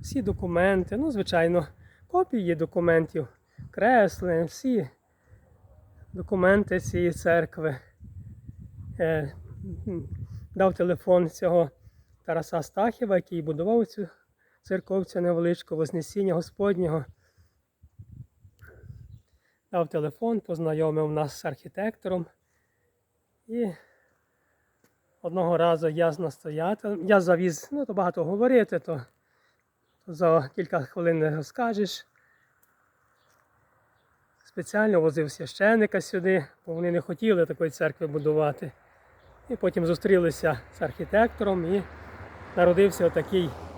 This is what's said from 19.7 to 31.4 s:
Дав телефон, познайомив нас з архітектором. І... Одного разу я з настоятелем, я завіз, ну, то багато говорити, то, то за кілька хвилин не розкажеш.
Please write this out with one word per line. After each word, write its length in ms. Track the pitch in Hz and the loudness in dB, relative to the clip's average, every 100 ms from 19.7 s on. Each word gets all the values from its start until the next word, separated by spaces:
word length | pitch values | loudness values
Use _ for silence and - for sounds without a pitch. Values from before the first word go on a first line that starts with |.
Дав 180 | 180 160 | -2 -2
телефон, 500 | 165 151 - 233 226 | -2 -4 -4 -4 -4
познайомив 720 | - 165 160 156 160 156 156 | -4 -4 -2 0 0 0 0
нас 280 | 151 151 - | 0 -4 -4
з 60 | 165 | -8
архітектором. 800 | 139 - - 208 - 190 185 165 _ _ _ _ _ _ _ _ _ _ _ - | -10 -12 -6 -6 -6 -4 -4 -6 _ _ _ _ _ _ _ _ _ _ _ -10
І... 240 | 226 220 160 _ _ _ _ _ _ _ _ _ _ _ _ _ _ | -4 -4 -4 _ _ _ _ _ _ _ _ _ _ _ _ _ _
Одного 360 | 175 180 170 170 | -6 -2 0 4
разу 320 | 170 165 160 | 4 2 0
я 220 | 156 165 | 2 0
з 80 | 151 | 0
настоятелем, 840 | 165 - 165 151 170 214 - 175 185 | -6 -8 -10 -4 -4 -4 -4 -4 4
я 160 | 202 | 4
завіз, 480 | 175 175 180 151 - | 6 2 2 -4 -6
ну, 140 | 285 269 | -6 -4
то 80 | |
багато 300 | 196 180 180 | -2 -2 -2
говорити, 560 | 160 202 247 262 202 175 | -4 0 4 4 2 -2
то, 260 | - 156 120 _ _ _ _ _ _ _ _ _ - | -6 -8 -10 _ _ _ _ _ _ _ _ _ -14
то 80 | |
за 360 | 160 175 160 135 - | 0 4 4 2 -6
кілька 260 | 170 175 | -4 -4
хвилин 380 | 131 - 170 165 | -4 -2 0 2
не 160 | 156 | 0
розкажеш. 720 | 156 | -2